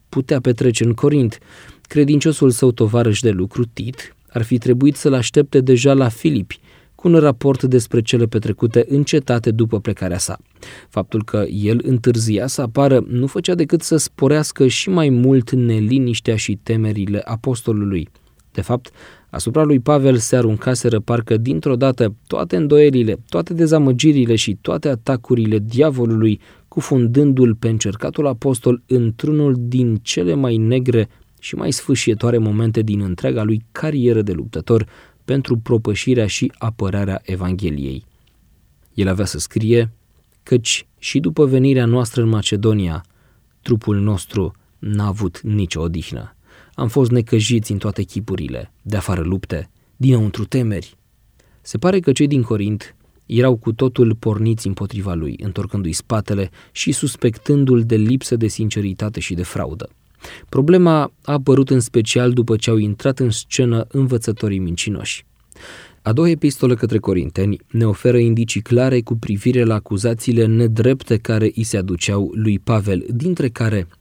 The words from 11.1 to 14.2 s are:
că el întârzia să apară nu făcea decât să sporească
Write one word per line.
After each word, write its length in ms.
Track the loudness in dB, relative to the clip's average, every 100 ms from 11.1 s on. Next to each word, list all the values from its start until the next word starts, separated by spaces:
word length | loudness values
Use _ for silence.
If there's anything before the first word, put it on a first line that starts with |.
| -4
că 220 | -2 -2 -2
el 320 | -2 0 0
întârzia 640 | 0 0 2 2 0 0 -2
să 140 | -4
apară 420 | -4 2 4 4 2
nu 200 | -2 -2
făcea 280 | -2 -2 -2
decât 260 | 0 -2
să 160 | 0 -2
sporească 680 | -2 -2